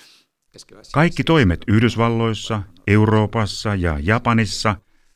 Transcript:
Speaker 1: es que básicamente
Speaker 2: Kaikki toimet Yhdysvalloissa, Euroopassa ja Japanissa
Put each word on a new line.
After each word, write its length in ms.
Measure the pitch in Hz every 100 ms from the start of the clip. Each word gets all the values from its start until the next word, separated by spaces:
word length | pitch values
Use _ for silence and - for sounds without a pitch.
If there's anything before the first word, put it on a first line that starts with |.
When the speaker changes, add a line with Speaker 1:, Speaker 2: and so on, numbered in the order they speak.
| - _ _ _ _
Speaker 1:
es 100 | -
que 100 | -
básicamente 180 | 98 -
Speaker 2:
Kaikki 320 | - 165 -
toimet 360 | 127 165 107 82 -
Yhdysvalloissa, 960 | 107 117 110 117 117 113 110 - 110 98 - -
Euroopassa 880 | 104 107 110 104 117 104 - 110
ja 240 | 101 85 76
Japanissa 760 | 76 113 120 113 107 - 110 101 _ _ _